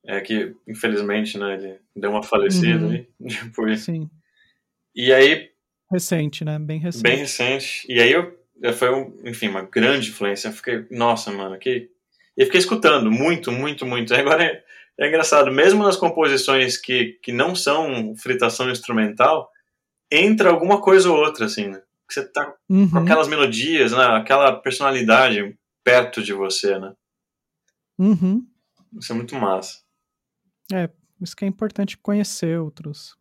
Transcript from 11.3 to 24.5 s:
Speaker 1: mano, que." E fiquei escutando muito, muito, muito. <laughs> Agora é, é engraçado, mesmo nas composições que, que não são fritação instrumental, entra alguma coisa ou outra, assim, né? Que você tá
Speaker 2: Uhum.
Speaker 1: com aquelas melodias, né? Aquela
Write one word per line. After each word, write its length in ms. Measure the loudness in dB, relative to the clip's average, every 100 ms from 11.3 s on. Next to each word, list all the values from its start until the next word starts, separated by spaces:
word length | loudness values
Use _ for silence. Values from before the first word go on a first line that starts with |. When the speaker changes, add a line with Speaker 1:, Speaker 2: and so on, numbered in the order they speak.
Speaker 1:
mano, 260 | -10 -10 -8
que." 300 | -6 -6 -8 _ _ _ _ 0
E 80 | 2
fiquei 160 | 2
escutando 500 | 0 2 2 4 2
muito, 400 | 0 0 -2 -4
muito, 340 | -6 -6 -6 -6
muito. 260 | -6 0
<laughs> 40 | 0
Agora 260 | 2 2
é, 220 | 2 -2 _ -20 _ -4
é 100 | 0
engraçado, 420 | 0 4 4 4
mesmo 320 | 4 4 6
nas 140 | 2 2
composições 800 | 0 0 0 0 0 0 0 -4
que, 420 | -4 -2 -2 -6
que 120 | -8
não 200 | -2 -2
são 640 | 0 -2 -2 -2 -6 -8 -10
fritação 560 | -6 -2 -2 -2 -4
instrumental, 800 | -4 -4 -2 -2 2 2 2 -4 _ _ _ _ _ _
entra 400 | 2 4 4 4
alguma 320 | 4 2 2
coisa 300 | 6 6 6
ou 60 | 2
outra, 280 | 2 -2 -4
assim, 220 | -4 -8
né? 140 | -10 _ _ _
Que 60 |
você 120 | -10 -6
tá 280 | -6 -8 -10 _
Speaker 2:
Uhum. 200 | 4 4
Speaker 1:
com 100 | 2
aquelas 280 | 2 2 2
melodias, 640 | 2 0 0 -2 2 2
né? 140 | 4 4 4
Aquela 400 | 4 4 4